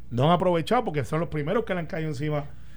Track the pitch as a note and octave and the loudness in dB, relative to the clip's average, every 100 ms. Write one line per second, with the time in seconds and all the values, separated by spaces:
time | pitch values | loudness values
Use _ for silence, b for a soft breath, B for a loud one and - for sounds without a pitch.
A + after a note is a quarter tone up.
0 | - A#2+ D3 F3 F3+ E3+ - A#3 A3 D3 | -4 2 4 6 4 2 2 2 2 -2
1 | A2+ D#3 E3+ D3+ C#3+ A3+ - F3+ D#3+ E3 | -2 -2 -2 -2 0 0 0 -4 -4 -4
2 | D#3 B2+ D3+ D3 C#3+ B B | -4 -2 -2 -2 -4 B B